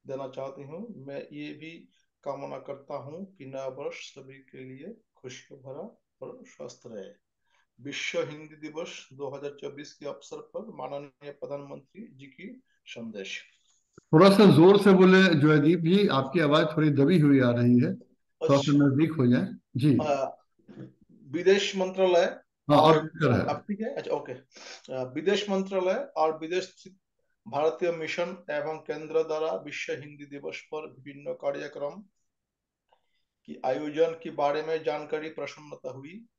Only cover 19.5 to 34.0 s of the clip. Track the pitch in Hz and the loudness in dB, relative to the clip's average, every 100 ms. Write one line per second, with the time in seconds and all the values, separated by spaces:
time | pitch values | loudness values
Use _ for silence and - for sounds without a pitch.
19.5 | - _ 123 147 127 151 139 131 - _ | -8 _ 0 2 2 2 -2 -4 -8 _
20.5 | _ _ - 131 _ _ _ 139 151 175 | _ _ -20 -20 _ _ _ -10 0 2
21.5 | 202 - 196 185 190 185 175 190 - _ | 2 0 -4 -4 0 4 4 2 -4 _
22.5 | _ - 143 156 156 - - 147 107 - | _ 2 6 6 4 2 -2 0 0 -2
23.5 | 143 - 202 220 - - 151 143 127 _ | -6 -8 -8 -6 -8 -6 -6 -6 -16 _
24.5 | - - - - 131 123 135 165 202 202 | -20 -20 -20 -12 -8 -8 -4 -2 -2 -2
25.5 | 190 190 196 180 214 - 156 156 160 160 | -4 -2 -2 -2 -2 -4 -2 -2 -2 -6
26.5 | 180 185 _ - _ _ _ _ _ - | -6 -6 _ -20 _ _ _ _ _ -8
27.5 | 139 156 156 180 165 156 - 175 190 - | -2 -2 0 -4 -4 -6 -6 -6 -8 -8
28.5 | 147 147 156 - 151 156 160 156 156 160 | -6 -6 -8 -10 -10 -4 -2 -2 -4 -4
29.5 | 160 147 - - 143 147 147 143 139 - | -6 -10 -12 -10 -10 -12 -20 -18 -14 -12
30.5 | - - 156 - 131 139 139 147 147 143 | -14 -12 -14 -14 -18 -20 -16 -12 -8 -6
31.5 | 143 143 143 143 180 - _ _ _ _ | -6 -10 -10 -10 -12 -20 _ _ _ _
32.5 | _ _ _ _ _ _ _ _ _ - | _ _ _ _ _ _ _ _ _ -20
33.5 | - 131 135 151 147 | -8 -4 -4 -6 -2